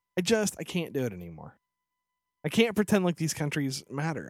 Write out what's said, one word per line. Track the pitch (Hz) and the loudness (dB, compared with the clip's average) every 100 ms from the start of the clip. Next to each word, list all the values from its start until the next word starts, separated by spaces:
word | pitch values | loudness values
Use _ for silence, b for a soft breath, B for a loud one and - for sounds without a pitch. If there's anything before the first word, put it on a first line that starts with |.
| _ - | _ -2
I | |
just, | 180 220 208 - | 2 2 2 -2
I | |
can't | 160 180 160 | -4 -4 -2
do | 135 | -2
it | 123 | -2
anymore. | 90 87 80 73 _ _ _ _ _ _ _ _ _ | -4 -12 -14 -16 _ _ _ _ _ _ _ _ _
I | - | 0
can't | - 226 | 4 4
pretend | 208 202 208 | 4 4 4
like | 180 - | 4 2
these | 160 | -2
countries | - 147 156 139 135 - | -2 -2 0 -2 -4 -8
matter. | 135 160 135 | -6 -4 -4